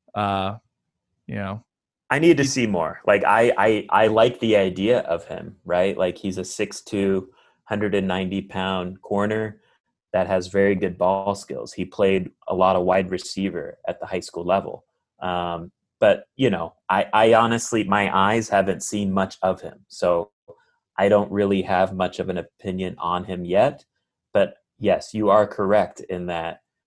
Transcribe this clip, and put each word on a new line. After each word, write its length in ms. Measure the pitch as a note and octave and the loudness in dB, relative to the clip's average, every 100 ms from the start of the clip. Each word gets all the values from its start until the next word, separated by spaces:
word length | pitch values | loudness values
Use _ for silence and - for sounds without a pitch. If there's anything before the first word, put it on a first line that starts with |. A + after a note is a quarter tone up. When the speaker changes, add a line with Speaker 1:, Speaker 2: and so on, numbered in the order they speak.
| _ | _
Speaker 1:
uh, 440 | G2+ G2+ G2 F#2+ A2 _ _ _ _ _ _ - | -4 -2 -2 -4 -8 _ _ _ _ _ _ -12
you 100 | G2+ | -10
know. 280 | F#2+ G#2+ - _ _ _ - | -8 -10 -14 _ _ _ -4
Speaker 2:
I 80 | C#3 | 4
need 180 | E3+ C#3+ | 4 4
to 60 | |
Speaker 1:
He's 100 | C3+ | 2
Speaker 2:
see 140 | C3+ A2+ | 0 0
more. 340 | F#2 D#2 - - | 0 -2 -2 2
Like, 160 | G2+ | 4
I, 280 | F2+ A2 A#2+ - | 4 4 4 4
I, 300 | A2 G#2+ - | 2 2 0
I 180 | G2+ A2 | 4 4
like 320 | A2 B2 B2 | 6 4 2
the 160 | A2+ G#2 | 2 2
idea 420 | F#2+ F2+ G2+ F#2+ | 2 0 0 0
of 260 | - E2+ - | 0 -6 -6
him, 300 | E2 E2 - E2+ | -14 -14 -16 -2
right? 320 | F2 G2 - | 0 0 0
Like, 220 | F#2 F2+ | -2 -2
he's 180 | G2 F#2 | -6 -6
a 80 | F2+ | -8
six 360 | - G2+ - | -6 -6 -8
two, 500 | - G2+ G2 F#2+ F#2 _ _ _ | -8 -2 0 -2 -4 _ _ _
hundred 320 | - G#2 G#2 G2 | -8 -4 -2 -2
and 120 | F#2+ | -2
ninety 360 | F#2 F#2 G2 | -4 -4 -6
pound 580 | G2 F#2+ F#2+ F#2+ F2+ F#2+ | -6 -6 -4 -4 -6 -12
corner 580 | - G2+ G#2 A2 G#2+ - _ _ _ _ _ | -6 -4 -2 -2 -6 -10 _ _ _ _ _
that 140 | F#2 F2+ | -2 0
has 180 | F#2 F2+ | -2 0
very 300 | G2 G2 F#2+ | 2 2 2
good 240 | F#2+ E2+ | -2 0
ball 340 | F2+ G2 G2 | 0 0 -2
skills. 400 | G2 - C2 A1 | -6 -8 -12 -10
He 100 | - | -8
played 460 | F2+ - G2 F#2+ F2 - - | -8 0 2 2 -2 -10 -6
a 60 | |
lot 220 | F#2 F#2 F#2 | 2 2 2
of 80 | |
wide 260 | F2+ F#2+ F#2 | 2 0 0
receiver 680 | F2+ - G2 G2 E2 D2 - - | -6 -8 -6 -4 -6 -10 -10 -10
at 120 | - | -10
the 60 | E2 | -8
high 140 | F#2+ | -8
school 260 | - E2+ F2 | -8 -8 -2
level. 400 | F#2+ F#2+ - _ _ _ _ | -2 -2 -12 _ _ _ _
Um, 520 | F#2 F2 F2 E2+ F2 _ _ _ | -6 -4 -4 -6 -10 _ _ _
but, 260 | G#2+ - - - | 4 4 -2 -2
you 160 | B2+ | 0
know, 240 | F2 E2 - - | 0 -4 -10 -2
I, 180 | F#2+ - | 0 2
I 220 | A2 A2+ | 4 6
honestly, 500 | A2+ A#2 A#2 - A2+ | 6 4 0 -2 -2
my 320 | F#2+ G2+ G2+ F#2+ | 0 0 2 2
eyes 340 | G2 A2+ A2 | 2 0 0
haven't 340 | G2+ G2 F2+ | 0 0 -4
seen 280 | - G#2 G2 | -6 -4 -2
much 260 | F#2+ F#2+ - | -2 -2 -2
of 200 | F#2+ F2 | -4 -4
him. 180 | E2+ - _ | -10 -18 _
So 420 | - F2+ E2+ - _ - - _ _ _ - | -4 0 0 -2 _ -20 -20 _ _ _ -2
I 120 | G2+ | 4
don't 220 | G#2 G2+ | 4 2
really 320 | G2 G2+ G2 | -2 0 0
have 320 | G2 F#2 F#2+ F#2 | 0 0 0 -2
much 240 | F2+ - | -4 -4
of 100 | F#2 | -6
an 80 | F2+ | -6
opinion 580 | E2 _ G2+ F#2 F#2 - | -10 _ -10 -6 -8 -6
on 240 | E2+ F2+ | -6 -4
him 220 | F#2+ F2+ F2 | -6 -10 -2
yet. 380 | F#2+ C3 - _ _ _ _ _ | 2 2 -2 _ _ _ _ _
But 260 | G#2 F#2+ - _ _ | 0 0 -4 _ _
yes, 340 | G2+ E2 - A2 | 0 0 -2 -2
you 140 | G#2 | 4
are 180 | G#2+ G#2 | 4 4
correct 540 | - G2 G#2 F2 - | 0 2 2 2 -6
in 260 | - F2+ F2 | -10 -8 -6
that 340 | E2+ E2 - _ _ | -6 -8 -12 _ _